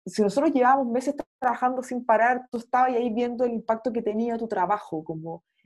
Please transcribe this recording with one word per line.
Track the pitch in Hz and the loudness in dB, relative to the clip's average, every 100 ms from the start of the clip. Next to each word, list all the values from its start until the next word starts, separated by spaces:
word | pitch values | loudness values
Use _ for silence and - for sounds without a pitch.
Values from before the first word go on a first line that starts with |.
| 190 | -8
si | - | 0
nosotros | 202 277 311 | 0 2 2
llevábamos | 262 247 269 240 | 4 4 4 2
meses | 240 269 285 - - | -2 -2 -4 -8 -4
trabajando | 247 233 254 254 | -2 0 -2 -2
sin | 254 247 | -6 -4
parar, | 247 220 240 247 - | 2 4 4 2 -4
tú | 233 | -10
estabas | - 254 254 | 0 2 4
ahí | 233 240 | 2 0
viendo | 220 240 240 | 0 -2 0
el | 247 | -2
impacto | 226 - 226 254 | -2 -2 -2 -2
que | 220 | -2
tenía | 208 214 233 226 | -2 -2 -2 -2
tu | 226 | -4
trabajo, | 196 180 208 - 156 | -2 0 0 -4 -10
como | 160 160 160 170 _ _ | -8 -10 -8 -12 _ _